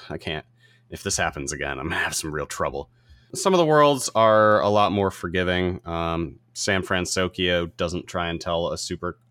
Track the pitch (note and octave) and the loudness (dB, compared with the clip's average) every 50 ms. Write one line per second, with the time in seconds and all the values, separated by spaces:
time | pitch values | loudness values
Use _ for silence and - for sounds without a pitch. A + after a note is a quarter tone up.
0 | - - D#2 D2+ - - D#2 D2+ - _ _ _ _ _ _ _ _ _ F2+ E2 | -14 -12 -12 -10 -8 -8 -8 -8 -10 _ _ _ _ _ _ _ _ _ -16 -10
1 | - G2 F#2 - F2+ E2 - D2+ C#2 C2+ D#2 C#2 C#2+ C#2+ C#2 C2 C#2 E2 F2+ - | -6 -4 -2 -2 -2 -2 -4 -4 -6 -6 -6 -4 -4 -4 -4 -4 -6 -6 -4 -4
2 | - E2+ - - - D#2 D2 D2+ C#2+ - - - E2 D2 C2 C#2 C#2+ - _ _ | -4 -4 -4 -6 -6 -6 -6 -6 -6 -6 -6 -4 -4 -4 -4 -6 -10 -12 _ _
3 | _ _ - _ _ _ - - - G3 F#3+ F3+ E3+ D#3 D#3 D3+ D3 D3 C#3+ C3 | _ _ -20 _ _ _ -8 -2 0 2 4 4 4 4 6 6 6 6 4 2
4 | B2 - - A2 A2+ A2 G#2+ G#2+ G#2+ G#2+ G#2+ G#2 C#2+ G2+ G#2 G#2 G#2 G2 F#2 G2+ | -2 -2 2 4 6 6 6 6 6 6 6 4 4 4 4 4 4 4 4 2
5 | G2 F#2+ - - - F2 E2 F#2 F2+ F2 F2+ F2+ F2+ F2+ F2+ - - E2+ E2+ E2 | 0 0 -2 -4 -6 -4 -2 0 0 2 2 2 0 0 -2 -4 -8 -8 -6 -4
6 | E2+ E2 E2 E2 E2 D2+ - - _ _ - - - - G2 F#2+ F2+ - G2 F2+ | -4 -2 -2 -4 -4 -6 -8 -14 _ _ -12 -6 -2 0 0 0 0 0 -2 -2
7 | F2+ - - F#2+ F#2 F2+ - - F#2 F2+ F2 F2 F2 E2+ - - F2+ E2+ E2+ F2+ | -2 -2 -2 -2 -2 -2 -2 -2 0 0 2 0 0 -2 -4 -4 -4 -4 -4 -6
8 | - - - F2+ F2 E2+ E2+ E2 - F2+ E2+ E2 E2+ E2+ E2 E2 - - F2+ E2 | -8 -6 -6 -6 -4 -4 -6 -6 -4 -4 -2 -2 -2 -4 -4 -6 -8 -8 -8 -8
9 | - F2 E2 _ _ _ | -8 -8 -10 _ _ _